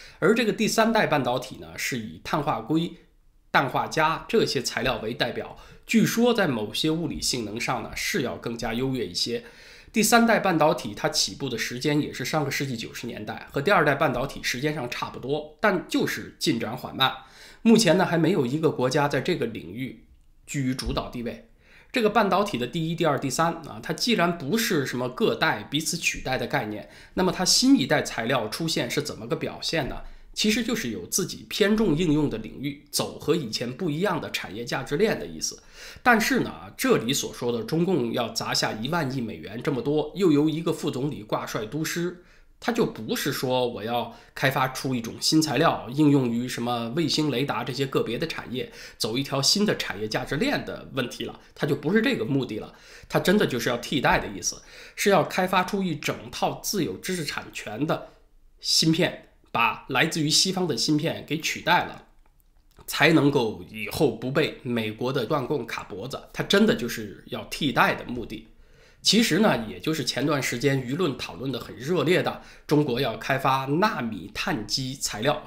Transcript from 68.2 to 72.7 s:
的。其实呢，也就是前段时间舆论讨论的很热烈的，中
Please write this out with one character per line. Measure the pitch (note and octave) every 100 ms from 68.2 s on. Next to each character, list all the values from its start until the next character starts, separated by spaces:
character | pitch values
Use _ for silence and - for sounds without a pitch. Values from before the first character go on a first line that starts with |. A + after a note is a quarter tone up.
的。 | G2+ G#2+ - - - - - _
其 | - G#3
实 | A3 D#3+
呢， | G#3 B2 G#2+
也 | F2+
就 | D3+
是 | D#3
前 | A#2+ B2
段 | C#3+ C#3
时 | B2+ A#2+
间 | C#3 C3+
舆 | A#2+ D3+
论 | E3+ B2
讨 | -
论 | E2+ C3+
的 | A#2+
很 | -
热 | F#2 C3+ F3
烈 | C#3+ F3
的， | B2+ - - -
中 | -